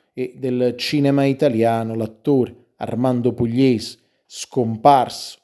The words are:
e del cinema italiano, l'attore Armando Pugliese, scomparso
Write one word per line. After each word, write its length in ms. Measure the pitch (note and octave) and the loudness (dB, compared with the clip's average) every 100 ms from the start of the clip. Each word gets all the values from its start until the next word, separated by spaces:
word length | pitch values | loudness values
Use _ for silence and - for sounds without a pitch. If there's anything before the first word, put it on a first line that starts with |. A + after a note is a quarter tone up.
| _ | _
e 220 | - B2+ - | -10 -10 -8
del 380 | C3 B2 B2 A#2+ | -6 -2 -2 -2
cinema 480 | - D3+ C#3 C#3 C#3 | -4 0 2 2 0
italiano, 720 | C3+ D3+ A2 A2+ A2+ A2+ A2+ | 0 0 2 2 0 -4 -6
l'attore 680 | A2 - - C#3 A2+ A#2 _ _ | -6 -6 0 0 0 -4 _ _
Armando 580 | G#2 A2 C3 B2+ A#2+ | -8 -2 0 0 -2
Pugliese, 640 | A#2 A#2+ A#2 C3+ A2+ - - _ _ _ | -2 -2 2 2 2 -2 -14 _ _ _
scomparso 1120 | - - - A2+ A2 C#3+ C#3 A#2 - - - | -16 -8 -4 -4 2 4 6 4 -4 -14 -18